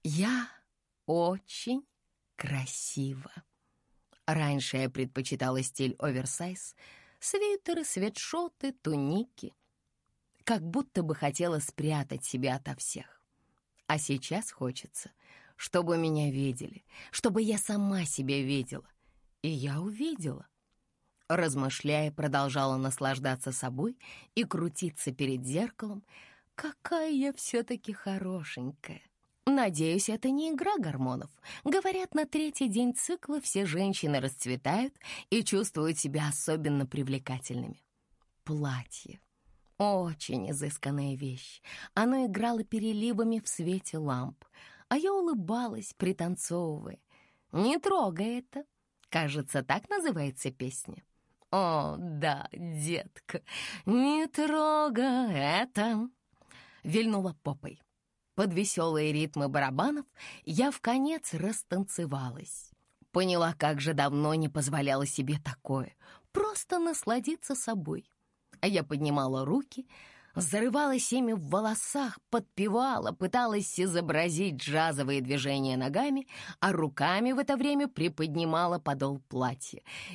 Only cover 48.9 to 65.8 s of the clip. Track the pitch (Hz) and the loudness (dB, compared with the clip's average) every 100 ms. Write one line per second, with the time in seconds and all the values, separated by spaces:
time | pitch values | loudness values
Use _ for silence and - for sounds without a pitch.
48.9 | _ - 160 151 147 135 139 131 143 - | _ -4 0 0 0 -2 0 2 0 0
49.9 | 403 320 165 143 131 135 131 127 - - | -2 0 0 -2 -4 -6 -4 -6 -6 -10
50.9 | - - _ _ _ _ 190 180 156 147 | -14 -18 _ _ _ _ 2 4 2 0
51.9 | 151 175 151 156 139 - - 170 156 151 | -2 -6 -2 0 0 -4 -8 -6 -4 -2
52.9 | 170 - - - - - - - - - | -2 -4 -14 -8 -8 -8 -10 -8 -6 2
53.9 | 240 269 302 320 - 302 311 311 302 302 | 4 6 4 0 2 2 4 4 4 4
54.9 | 226 262 254 240 151 143 175 247 - 220 | 2 2 2 2 2 2 2 2 0 2
55.9 | 214 247 - _ _ - - - - - | 0 -2 -8 _ _ -20 -20 -20 -10 0
56.9 | 190 226 202 185 156 156 147 - - _ | 2 4 2 0 -4 -6 -6 -8 -14 _
57.9 | _ _ _ _ - 190 170 202 - 165 | _ _ _ _ 0 2 2 0 2 2
58.9 | 156 151 151 156 151 143 143 135 135 226 | 4 2 2 0 0 0 2 2 2 2
59.9 | 294 - - - - - 160 262 - - | 0 -4 -14 -18 -12 -4 2 2 2 0
60.9 | 254 285 320 - 165 185 220 - 180 196 | 2 2 -2 -4 -2 -2 -4 -4 -2 -2
61.9 | - 160 135 131 123 - - - _ _ | -2 -4 -2 -4 -8 -12 -14 -16 _ _
62.9 | _ - 180 185 175 165 165 147 143 151 | _ -2 2 4 6 4 4 2 4 2
63.9 | 143 143 143 151 160 156 156 135 147 139 | 4 4 4 4 4 2 0 0 2 2
64.9 | 135 139 - 135 147 143 127 - 135 | 2 2 0 0 -2 -2 -8 -2 -2